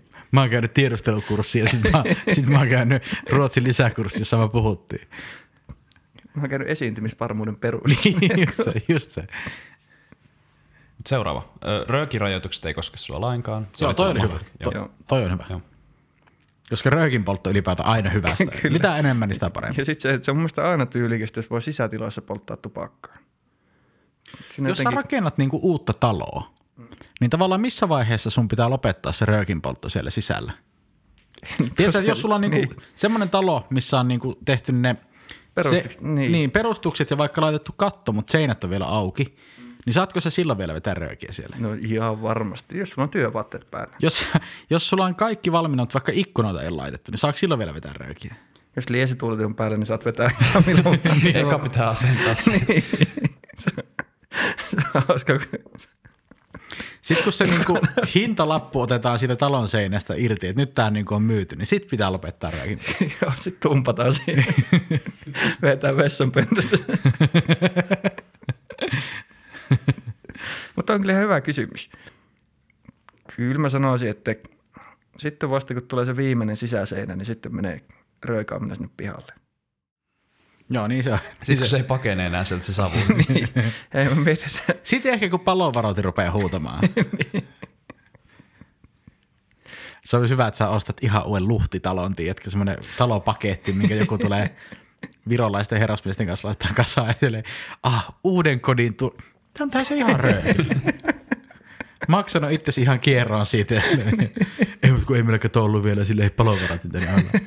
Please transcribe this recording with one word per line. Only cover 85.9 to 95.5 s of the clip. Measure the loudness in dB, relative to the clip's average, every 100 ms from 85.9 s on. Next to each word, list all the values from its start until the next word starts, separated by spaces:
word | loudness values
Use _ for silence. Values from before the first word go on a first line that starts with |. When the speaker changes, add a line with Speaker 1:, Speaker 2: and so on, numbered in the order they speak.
| 0
Speaker 1:
rupeaa | 0 0 0
huutamaan. | 0 0 -2 -4 0
Speaker 2:
<laughs> | 0 2 -2 -2 -4
Niin. | -4 -8 -12 -20 _ -20 -20 _ _ _ _ _ -20 -20 _ _ _ _ _ _ _ _ _ -20 -20 -20 -18
Speaker 1:
Se | 0 2
olisi | 4
hyvä, | 2 2
että | 0
sä | 0
ostat | 0 -2 -2
ihan | 0 0 2
uuden | 0 2
luhtitalon, | 2 0 -2 -2 -2 -2
tiedätkö, | -2 -4 -6 -4
semmonen | -2 0 -2 -6 0
talopaketti, | 2 2 0 -2 -2 -4 -2
minkä | 0 2
joku | 2 0 0
tulee | 0 0 -2 -6 -20 -20 _
Speaker 2:
<laughs> | _ -20 _ -2
Speaker 1:
virolaisten | 0 2